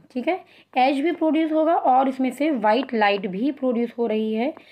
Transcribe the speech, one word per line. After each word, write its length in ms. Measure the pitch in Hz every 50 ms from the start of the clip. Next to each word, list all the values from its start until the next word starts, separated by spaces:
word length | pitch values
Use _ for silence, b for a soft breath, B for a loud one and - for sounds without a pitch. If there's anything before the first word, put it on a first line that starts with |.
| _ _
ठीक 160 | - 254 233 320
है, 160 | 359 370 - b b b b b -
ऐश 220 | 262 254 269 294 269
भी 140 | 277 349
प्रोड्यूस 400 | 330 - 320 311 269 320 330 302
होगा 220 | 311 311 320 320 339
और 340 | - - - 254 254 269 269
इसमें 220 | 262 - 262 254
से 200 | 262 - 285 320
वाइट 440 | 302 233 202 214 214 262 262 262 247
लाइट 320 | 220 208 202 202 202 196
भी 240 | 202 180 190 240 294
प्रोड्यूस 400 | 277 - 262 254 233 226 240 233 - -
हो 80 | 233
रही 280 | 226 220 214 220 220 220
है। 200 | 220 233 302 320 B B B